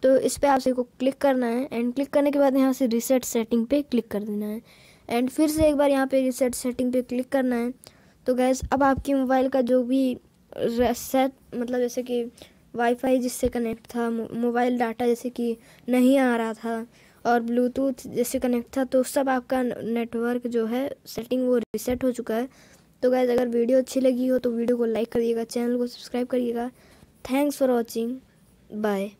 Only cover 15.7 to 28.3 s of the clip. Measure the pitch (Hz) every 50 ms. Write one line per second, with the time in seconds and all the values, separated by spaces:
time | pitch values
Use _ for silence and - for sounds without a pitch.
15.7 | - - _ - 247 254 247 254 269 277 269 254 240 233 254 226 220 - - 226
16.7 | 233 226 226 240 _ - - _ _ _ _ - 240 240 233 233 240 240 247 247
17.7 | 247 - 269 277 262 - - 175 - - 240 240 - 269 247 254 247 240 240 -
18.7 | - 269 269 254 - 262 254 - - 294 269 269 262 254 247 _ 262 262 254 247
19.7 | - - - 208 233 233 233 226 - 233 233 240 247 247 240 247 233 240 226 220
20.7 | 233 247 269 285 - _ _ - - - 226 233 247 254 254 254 247 240 226 _
21.7 | - 220 - - 247 247 - 262 240 - 226 - 220 220 247 269 _ _ - -
22.7 | - _ _ _ _ _ - 254 247 254 254 247 240 240 247 247 233 240 233 233
23.7 | 262 262 254 - - 262 254 262 254 240 254 254 254 254 247 247 233 226 233 226
24.7 | 247 240 240 226 226 208 226 233 - 247 233 233 233 226 233 226 - 240 240 240
25.7 | 240 247 240 247 240 - - - - 247 247 247 - 247 247 240 233 233 233 254
26.7 | - _ _ - - - - _ _ _ _ - 247 269 285 294 277 - 277 262
27.7 | 254 240 233 233 - 226 226 233 254 262 - _